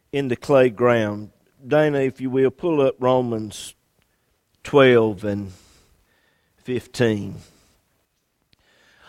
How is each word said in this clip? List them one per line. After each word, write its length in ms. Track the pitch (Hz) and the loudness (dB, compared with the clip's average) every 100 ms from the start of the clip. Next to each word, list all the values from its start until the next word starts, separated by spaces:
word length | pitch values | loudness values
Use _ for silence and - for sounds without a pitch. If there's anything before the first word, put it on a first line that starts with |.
| _ | _
in 160 | 139 135 | -6 -4
the 80 | 117 | -6
clay 340 | - 139 127 | 0 4 4
ground. 600 | 101 120 120 104 104 107 _ _ _ 135 | 2 2 2 0 -6 -12 _ _ _ -2
Dana, 340 | 151 151 143 | 0 0 0
if 200 | 135 - | -4 -4
you 100 | 131 | -4
will, 200 | 131 131 | 0 0
pull 300 | - 175 156 | -2 -4 0
up 160 | 135 - | 0 0
Romans 760 | 127 127 123 113 107 - - - _ _ _ _ _ _ _ _ | 0 0 0 -6 -8 -14 -18 -20 _ _ _ _ _ _ _ _
twelve 600 | - 143 131 120 110 92 | 0 4 6 6 2 -2
and 280 | 104 101 98 92 _ _ _ _ _ _ _ _ _ _ | -6 -6 -8 -16 _ _ _ _ _ _ _ _ _ _
fifteen. 800 | - 123 - - 120 107 98 101 - _ _ _ _ _ _ _ _ _ _ _ _ _ _ _ | -8 -8 -8 -2 0 0 -6 -14 -20 _ _ _ _ _ _ _ _ _ _ _ _ _ _ _